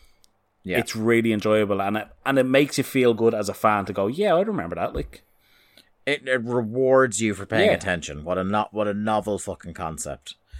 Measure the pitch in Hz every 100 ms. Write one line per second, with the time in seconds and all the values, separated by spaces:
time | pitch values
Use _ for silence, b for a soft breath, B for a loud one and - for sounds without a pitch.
0 | b b _ _ _ _ 92 90 113 110
1 | 110 117 113 107 107 107 101 98 98 107
2 | 104 - - 135 127 135 143 - 131 135
3 | 123 110 113 113 101 - 110 107 98 101
4 | 98 147 208 165 208 190 85 85 98 143
5 | 143 - _ _ b b b b b _
6 | - 143 131 131 117 123 110 120 131 131
7 | 131 104 113 98 98 110 214 107 95 90
8 | 78 71 76 92 92 104 107 104 104 101
9 | 107 107 104 98 - 90 98 82 82 78
10 | 73 69 - - B B